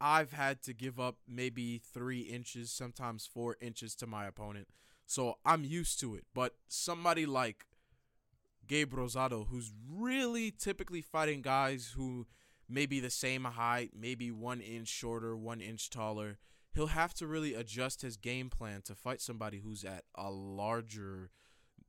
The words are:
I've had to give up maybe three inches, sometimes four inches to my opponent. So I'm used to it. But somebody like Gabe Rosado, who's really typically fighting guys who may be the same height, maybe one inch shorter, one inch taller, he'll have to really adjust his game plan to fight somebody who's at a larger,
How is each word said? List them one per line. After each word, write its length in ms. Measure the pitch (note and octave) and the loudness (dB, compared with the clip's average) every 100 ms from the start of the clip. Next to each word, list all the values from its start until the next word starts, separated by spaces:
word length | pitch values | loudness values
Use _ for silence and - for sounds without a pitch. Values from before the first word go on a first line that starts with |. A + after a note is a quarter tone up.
I've 320 | D3 D#3 D3 | 6 6 6
had 280 | D3 C3+ C3+ | 2 0 0
to 120 | - | -6
give 240 | A#2 B2+ B2 | -6 -6 -2
up 200 | B2+ - - | -2 -4 -8
maybe 500 | A#2+ B2+ A#2 A#2+ A#2 | -4 -2 -2 -2 -4
three 440 | - B2 B2 B2 | -8 -6 -4 -4
inches, 500 | A2+ A#2+ A#2+ A#2+ A#2 | -4 -6 -8 -8 -6
sometimes 580 | - B2 - B2 A2 - | -6 -6 -6 -6 -6 -8
four 240 | A#2+ A#2+ G#2+ | -4 -4 -4
inches 340 | A#2+ A2+ A2+ - | -6 -8 -8 -8
to 120 | A#2 | -6
my 180 | G#2+ G2+ | -4 -6
opponent. 400 | G2+ G#2 G#2 G2 - - - - | -6 -8 -8 -12 -20 -20 -18 -2
So 320 | - B2 - - | 2 2 4 6
I'm 160 | D#3+ | 6
used 380 | C#3 E3+ E3 - | 4 0 0 0
to 160 | B2 G2+ | -2 -4
it. 80 | - | -6
But 220 | B2 B2+ - - | 0 0 0 -6
somebody 600 | - - E3+ E3+ E3 D3+ | -2 0 4 6 6 4
like 400 | C3+ A#2 - - _ _ _ _ _ _ _ _ _ - | 4 2 0 -14 _ _ _ _ _ _ _ _ _ 2
Gabe 260 | D3 C#3+ | 4 4
Rosado, 540 | C3 B2 B2+ C3 A#2 G#2+ | 2 0 2 2 2 -2
who's 260 | B2 A2 G#2 B2 | -2 -6 -10 -10
really 640 | F3+ B3 C4 B3 A#3 A3 | -2 2 4 4 2 0
typically 520 | - G3 G3 F#3 F3 | 0 -2 -2 -4 -6
fighting 400 | - D#3+ D#3 C#3+ | -2 2 4 2
guys 500 | B2+ C3+ C3+ C3+ A#2 B2 | 4 6 6 2 -4 -4
who 300 | C3 B2 A#2 - - _ - | -2 -4 -8 -14 -20 _ -2
may 180 | C3 C#3+ | 2 4
be 120 | C#3 | 2
the 120 | B2 | 0
same 340 | - C3 C3 | 0 2 0
height, 480 | B2+ A#2 A#2 B2 A#2+ G#2 | 0 2 4 4 0 -4
maybe 360 | A#2 B2 A#2+ | -4 -2 -4
one 280 | A2 A#2+ B2 | -4 -4 -4
inch 280 | G#2 A#2 A2 | -6 -6 -4
shorter, 480 | - A#2 A#2 A2+ A2+ | -4 -2 -2 -2 -4
one 240 | A2+ A2+ | -4 -6
inch 300 | G2+ A2+ - | -6 -6 -6
taller, 480 | B2 G#2+ G#2+ G#2+ G2+ - - _ | -2 -2 0 -4 -8 -14 -20 _
he'll 120 | - D#3 | 0 4
have 260 | D#3 E3+ | 4 2
to 140 | - D#3+ | 0 -2
really 260 | D#3+ D3+ | 0 0
adjust 480 | A2+ A2+ A2+ C3 - | -2 -4 -2 -2 -2
his 160 | C3 G#2+ | -6 -6
game 320 | A#2+ B2+ B2+ | -4 -2 -2
plan 320 | A#2 A2+ G2+ | -2 -2 -6
to 120 | - | -10
fight 260 | G2 B2 B2+ | -8 -4 -4
somebody 380 | - A2+ G#2+ G2+ | -4 -4 -4 -6
who's 260 | G#2+ G#2 | -6 -8
at 200 | F#2+ F#2 - | -8 -8 -10
a 160 | - G2 | -8 -6
larger, 1000 | G2 G2 G2 G#2 A#2 A2+ G#2+ G2 F#2+ F#2 - _ - _ - | -6 -6 -2 0 0 -2 -8 -8 -8 -12 -16 _ -20 _ -20